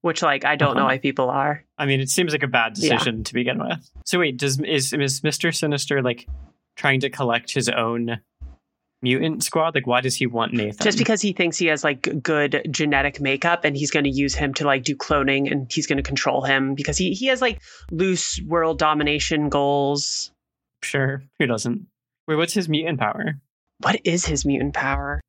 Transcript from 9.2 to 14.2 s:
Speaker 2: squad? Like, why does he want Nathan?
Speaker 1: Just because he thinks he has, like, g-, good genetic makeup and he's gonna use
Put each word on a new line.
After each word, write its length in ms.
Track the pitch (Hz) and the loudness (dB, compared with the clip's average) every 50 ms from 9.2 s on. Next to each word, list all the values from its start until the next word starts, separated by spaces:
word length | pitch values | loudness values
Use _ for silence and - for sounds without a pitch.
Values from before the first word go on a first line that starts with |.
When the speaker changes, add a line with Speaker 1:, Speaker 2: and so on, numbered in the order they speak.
| 147 160 156 - - | 2 0 0 -2 -4
Speaker 2:
squad? 320 | - - 165 156 165 160 | -2 0 0 0 2 0
Like, 100 | - 127 | 0 0
why 160 | 131 120 123 | 2 2 2
does 140 | 127 131 127 | 2 0 -2
he 100 | - 131 | 0 -2
want 280 | 123 117 117 113 - 120 | -2 0 -2 -2 0 0
Nathan? 300 | 117 107 104 104 - - | -2 -2 -2 -4 0 0
Speaker 1:
Just 140 | 214 202 | 0 2
because 240 | 220 226 - 220 196 | 2 2 2 2 2
he 120 | - 208 180 | 0 -2 0
thinks 240 | - 180 170 165 | 0 0 0 0
he 100 | - 180 | 0 2
has, 160 | 160 156 139 - | 2 2 2 0
like, 180 | 156 143 127 - | -2 -2 0 -2
g-, 100 | - - | -2 -2
good 540 | 156 127 - 160 147 147 143 135 143 - 165 | -2 -2 0 2 2 2 2 0 -2 -2 -2
genetic 500 | 143 - 156 147 143 139 139 143 139 - | -2 0 0 2 2 2 2 0 -2 -2
makeup 420 | 143 135 139 139 - 170 170 170 - | -2 -2 -2 0 2 0 0 2 2
and 140 | 156 143 | 0 0
he's 140 | 139 147 139 | 0 -4 0
gonna 180 | - 156 143 143 | 0 0 0 2
use 240 | 131 139 | 2 2